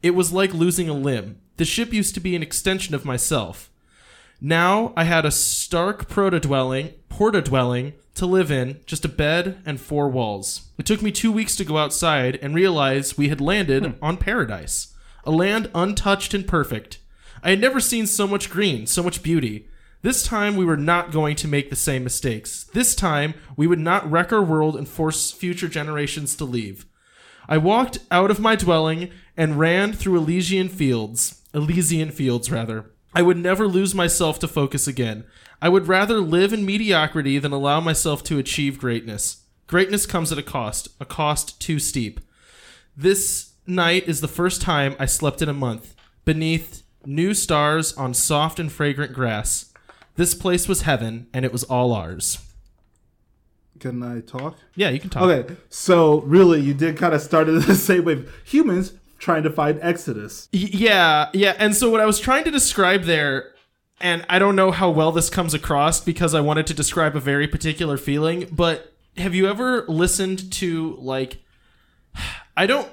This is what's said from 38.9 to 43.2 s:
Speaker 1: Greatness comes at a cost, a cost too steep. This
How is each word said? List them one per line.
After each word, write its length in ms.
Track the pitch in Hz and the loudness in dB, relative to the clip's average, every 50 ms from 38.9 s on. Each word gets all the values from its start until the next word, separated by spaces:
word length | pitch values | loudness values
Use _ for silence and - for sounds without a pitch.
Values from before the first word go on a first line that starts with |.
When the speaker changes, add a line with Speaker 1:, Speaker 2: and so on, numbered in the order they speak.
| 117 117 113 113 107 98 - - - - _ _ _ _ _ | -4 -4 -6 -8 -8 -6 -6 -6 -6 -10 _ _ _ _ _
Speaker 1:
Greatness 400 | _ 170 175 190 190 202 202 202 | _ 2 2 2 2 0 -2 -2
comes 260 | - - 180 165 143 | -2 -2 -4 -2 -2
at 60 | 156 143 | -4 -6
a 60 | 143 | -8
cost, 460 | - - 139 117 107 - - - - _ _ | -6 -6 -6 -6 -4 -6 -8 -10 -10 _ _
a 60 | 151 | -16
cost 540 | - - - 156 147 151 147 - - - _ | -14 -6 -4 -2 -2 -2 -2 -4 -8 -10 _
too 200 | - - 160 147 | -6 -4 -4 -2
steep. 400 | 127 - - 139 117 104 - - - _ _ _ _ _ - - - - - - _ _ _ | -2 -4 -4 -4 -4 -4 -8 -12 -16 _ _ _ _ _ -20 -20 -20 -20 -20 -20 _ _ _
This 580 | 143 139 185 202 196 | -2 2 2 2 2